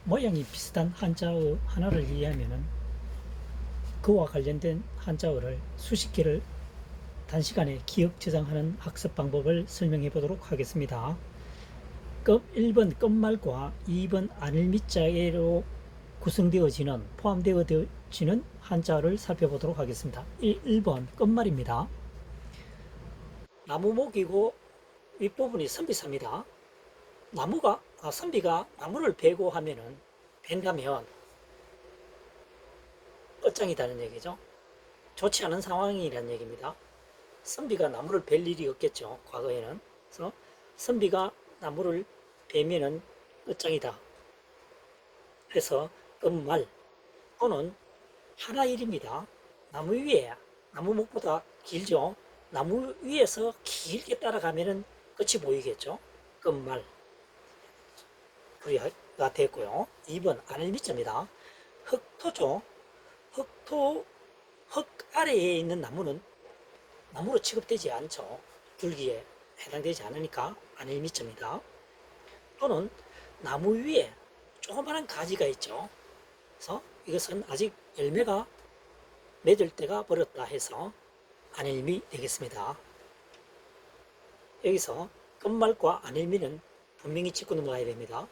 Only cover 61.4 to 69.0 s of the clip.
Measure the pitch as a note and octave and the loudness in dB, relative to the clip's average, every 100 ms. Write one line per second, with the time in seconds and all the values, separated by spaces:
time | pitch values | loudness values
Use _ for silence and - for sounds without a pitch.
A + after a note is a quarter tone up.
61.4 | - - - - - B3+ - - E4+ - | -20 -20 -20 -20 -4 -4 -4 -8 -8 -2
62.4 | C#3 E3 - - - - - - - - | 0 0 -6 -20 -20 -20 -20 -20 -16 -10
63.4 | C4+ - - D4 C#4 D#4 - - - - | -10 -10 -4 2 2 2 -6 -18 -20 -20
64.4 | - - - - - - - D4+ D#4+ A#3+ | -20 -20 -6 -6 -6 -12 -6 0 4 4
65.4 | F3+ F3 E3 F3 C3 C#3+ E3+ C#3+ - - | 4 2 0 -2 -4 -4 -4 -6 -10 -20
66.4 | - - - - - - - - F3+ C4+ | -20 -20 -20 -20 -20 -20 -18 -6 0 2
67.4 | - G#3+ - A3+ - A#2+ D3+ - G2 A#2+ | 2 -4 -2 -2 -2 -4 -6 -10 -12 -12
68.4 | - - - - F3 D3+ | -16 -20 -20 -6 -4 -2